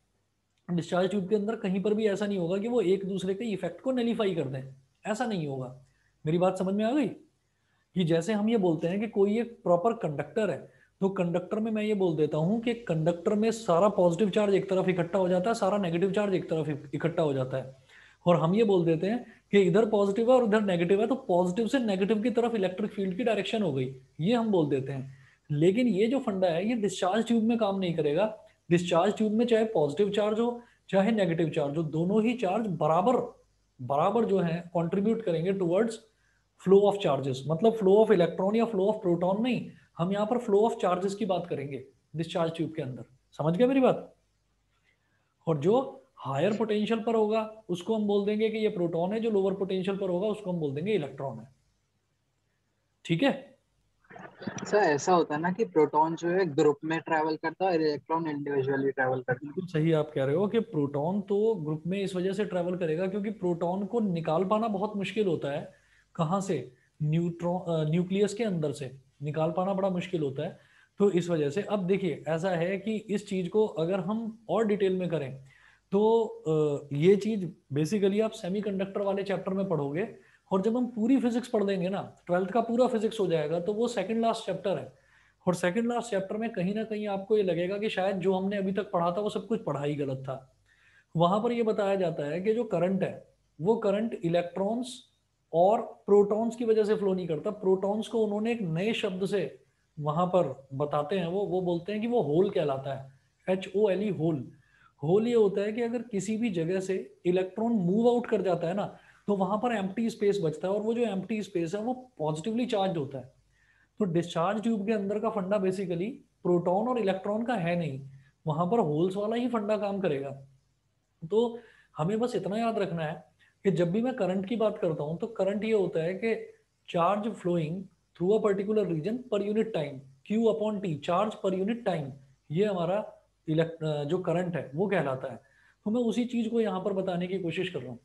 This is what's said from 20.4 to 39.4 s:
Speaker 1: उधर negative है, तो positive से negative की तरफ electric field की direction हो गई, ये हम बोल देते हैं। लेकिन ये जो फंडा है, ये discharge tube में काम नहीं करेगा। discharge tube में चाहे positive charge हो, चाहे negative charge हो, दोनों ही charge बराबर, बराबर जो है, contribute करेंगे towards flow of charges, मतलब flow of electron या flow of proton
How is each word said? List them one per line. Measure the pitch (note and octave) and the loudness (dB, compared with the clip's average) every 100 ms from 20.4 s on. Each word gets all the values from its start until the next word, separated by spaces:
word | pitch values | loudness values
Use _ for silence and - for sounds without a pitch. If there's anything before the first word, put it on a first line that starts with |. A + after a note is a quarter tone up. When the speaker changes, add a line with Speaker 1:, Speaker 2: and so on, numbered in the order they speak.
Speaker 1:
उधर | A3+ G#3+ | 6 2
negative | G3+ E3+ E3+ G3 | 2 2 2 2
है, | A3+ | 2
तो | |
positive | C4 - F3 F3+ F3+ A3 | -2 0 2 2 0 0
से | C#4 | 0
negative | A3+ F#3+ G3 A3 | 0 0 0 0
की | A#3+ | 0
तरफ | A#3+ A#3 | 0 0
electric | A3+ F#3 F#3 G#3 | 0 -2 -2 -4
field | - F#3+ F#3 | -2 -4 -2
की | |
direction | A#3 G3+ F#3+ A3+ | 0 0 -2 -2
हो | F#3 | 0
गई, | C3+ C3 C3+ - - | 0 -4 -6 -16 -4
ये | E3+ | 0
हम | A#3+ A3+ | 2 2
बोल | F#3+ C#3+ | 2 4
देते | C#3 C3+ | 0 -2
हैं। | C3+ B2+ - - _ - | -8 -10 -14 -20 _ -4
लेकिन | D3 E3+ G#3 B3 | 2 4 4 2
ये | F#3 A3+ | 4 2
जो | C4+ | 2
फंडा | B3 F#3+ F#3 | 0 0 2
है, | E3 G#3 | 2 0
ये | |
discharge | B3 G3 F#3 F#3 G#3+ A3+ | 0 -2 0 0 0 2
tube | A#3 | 2
में | A3 A#3 | 2 2
काम | G3+ G3 | 0 0
नहीं | F3+ | 0
करेगा। | D#3+ D3 D3+ G#3+ - - _ - | 0 2 2 0 -2 -18 _ 0
discharge | E3+ F3 E3+ G3 G#3 | 2 4 4 4 2
tube | G#3+ | 0
में | G#3+ A#3+ | 2 2
चाहे | A3 | 2
positive | A3 E3+ C#3+ C#3+ G3+ | 2 2 2 2 0
charge | G#3 G#3 A3 | 2 0 0
हो, | A#3+ A#3+ - _ - | -2 -2 -10 _ 0
चाहे | G3 G3+ | 2 4
negative | A3 F3+ E3 D#3+ | 4 2 2 0
charge | D#3+ C#3+ D3+ | 0 -2 -2
हो, | |
दोनों | D#3 D#3 F3 A3 | -2 -2 0 2
ही | A3 | 2
charge | A#3 F#3 G3+ A3 | 0 -2 -2 -2
बराबर, | D#3+ D#3 E3 G#3 A#3+ - - _ _ _ - | 0 2 4 4 2 0 -10 _ _ _ -12
बराबर | B2+ C#3+ F3+ A3+ | -2 2 2 2
जो | G3+ G3 | 2 2
है, | E3+ E3+ | 2 -2
contribute | - F3 E3+ G3 G#3 A3+ | -4 -2 0 0 0 0
करेंगे | - E3 F3 | 0 0 0
towards | G3 F3 F3+ A#3 - - _ _ _ _ _ F#3 | 0 2 2 0 -2 -14 _ _ _ _ _ 6
flow | G3 G3+ | 8 6
of | G3+ E3+ | 2 0
charges, | C3 C#3 B2+ - | 0 -2 -4 -4
मतलब | D#3+ A3+ | 2 2
flow | A3 F#3+ G3+ A3 | 4 6 6 8
of | |
electron | F#3+ E3 E3+ F#3 A3+ | 6 4 0 0 2
या | |
flow | A3+ F#3 G3 | 2 2 0
of | G#3+ F3+ | 2 2
proton | E3+ F3+ G3+ | 2 2 0